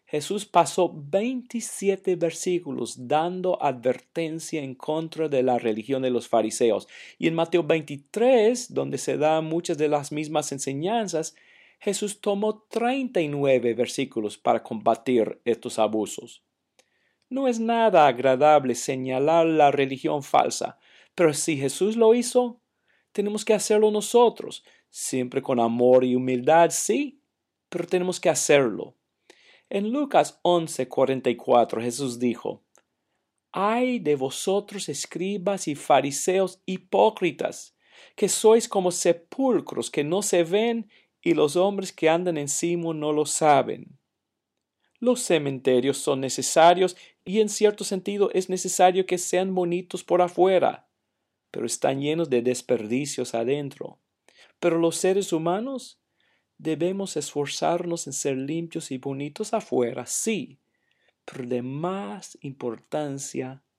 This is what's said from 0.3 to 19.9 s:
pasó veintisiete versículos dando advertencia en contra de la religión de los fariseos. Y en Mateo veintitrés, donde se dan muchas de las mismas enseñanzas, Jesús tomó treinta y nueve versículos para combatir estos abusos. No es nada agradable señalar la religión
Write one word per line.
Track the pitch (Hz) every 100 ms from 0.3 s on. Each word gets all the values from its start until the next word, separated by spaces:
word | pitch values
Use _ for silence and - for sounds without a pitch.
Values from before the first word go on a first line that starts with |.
| 202 -
pasó | 175 165 - 170
veintisiete | 156 143 190 233 262 247 233 - - 196 190 - 175
versículos | 165 160 190 175 156 123 117 127 123
dando | 147 170 185 185 -
advertencia | 147 127 123 120 _ - 160 160 - 160
en | 135
contra | 127 - 156 160 156 156
de | 143
la | 127 123
religión | 113 107 107 135
de | 127
los | 120 -
fariseos. | 117 107 - 120 98 - - - -
Y | 165
en | 165
Mateo | 165 175
veintitrés, | 151 165 151 143 - 208 247 247 214 247 -
donde | 135 139 139
se | - 135
dan | 151 156 160
muchas | 165 170 156
de | 151
las | 147 139
mismas | 147 151 156 143
enseñanzas, | 139 - 139 175 233 202 165 160 - _ _ _ _
Jesús | - 196 208 -
tomó | 214 202 214 214
treinta | _ 226 233 269 254 180
y | 151
nueve | 143 139 127 117 113
versículos | 117 - 131 117 104 -
para | - 113
combatir | - 110 117 113 - 123 104 - -
estos | 110 117 -
abusos. | 107 110 101 - 120 - _ _ _ _ _ _ _ _ -
No | 254 269
es | 226
nada | 226 233 226 185 147
agradable | 120 131 127 151 151 135
señalar | 120 - 131 131 131 147 165 165
la | 156 143
religión | 143 135